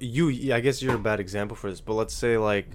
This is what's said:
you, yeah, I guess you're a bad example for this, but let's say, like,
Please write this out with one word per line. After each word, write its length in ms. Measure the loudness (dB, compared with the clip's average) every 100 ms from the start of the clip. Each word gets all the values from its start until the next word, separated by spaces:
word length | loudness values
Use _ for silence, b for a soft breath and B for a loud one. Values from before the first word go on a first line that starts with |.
you, 260 | -2 0 2
yeah, 280 | 2 0 2
I 40 |
guess 220 | 2 2
you're 140 | 0 0
a 20 |
bad 220 | 2 0
example 360 | -2 -2 -4 -4
for 140 | -8
this, 100 | -8
but 140 | -4
let's 180 | -2 -2
say, 240 | 0 2 4
like, 320 | 4 2 -2